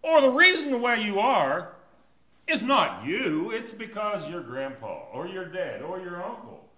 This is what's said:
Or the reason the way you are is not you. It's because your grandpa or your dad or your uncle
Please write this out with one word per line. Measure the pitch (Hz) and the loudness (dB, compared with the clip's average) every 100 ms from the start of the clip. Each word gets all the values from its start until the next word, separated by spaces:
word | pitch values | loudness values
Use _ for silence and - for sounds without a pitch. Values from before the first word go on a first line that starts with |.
Or | 320 320 | 6 6
the | 269 | 6
reason | 254 359 359 294 | 8 6 6 0
the | 247 | 0
way | 240 233 | 2 2
you | 214 196 | 0 2
are | 233 262 139 160 175 - - _ _ _ _ _ - | 4 4 4 0 -4 -16 -20 _ _ _ _ _ -2
is | 302 | -2
not | 240 269 147 - 117 | 2 4 2 -2 -4
you. | 208 254 156 190 | -2 0 -2 -2
It's | 220 233 | -6 -8
because | 214 220 208 208 202 151 | -12 -10 -6 -4 -4 -6
your | 175 | -10
grandpa | 117 127 135 135 107 80 - | -8 -6 -6 -8 -10 -10 -10
or | 123 175 | -10 -8
your | 190 175 | -8 -8
dad | 180 156 117 | -6 -6 -6
or | 175 185 | -8 -8
your | 185 175 | -8 -8
uncle | 190 - 113 82 - | -10 -10 -14 -20 -20